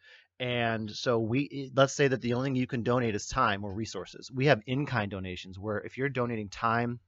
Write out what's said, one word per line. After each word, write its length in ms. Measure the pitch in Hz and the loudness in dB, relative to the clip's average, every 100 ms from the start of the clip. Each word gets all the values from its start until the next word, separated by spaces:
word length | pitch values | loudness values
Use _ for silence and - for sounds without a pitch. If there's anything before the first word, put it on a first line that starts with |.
| - - _ - | -20 -20 _ -8
And 520 | 123 120 117 113 110 | -4 0 0 -2 -4
so 280 | - 135 117 | -4 0 2
we, 520 | 110 123 147 139 135 | 2 0 0 -4 -2
let's 180 | 113 135 | 4 4
say 120 | - 139 | 4 2
that 120 | 127 | 2
the 100 | 120 | 0
only 120 | 120 135 | 0 0
thing 60 | 131 | 0
you 100 | 123 | 0
can 160 | 127 | 0
donate 300 | 113 123 117 101 | 2 2 2 -2
is 100 | - | -2
time 380 | 131 120 98 | 2 2 2
or 80 | 104 | -2
resources. 560 | 95 110 98 87 - - | -4 -6 -6 -10 -14 -8
We 160 | 127 139 | 0 4
have 160 | 117 120 | 4 4
in-kind 440 | 127 143 123 101 | -2 0 0 0
donations 480 | 95 92 90 95 92 | -4 -6 -8 -10 -8
where 200 | 104 104 | -4 -4
if 180 | - - | -4 -4
you're 100 | 139 | -2
donating 400 | 131 120 113 101 | -2 -2 -2 -6
time, 520 | - 117 117 120 120 | -2 0 2 0 -4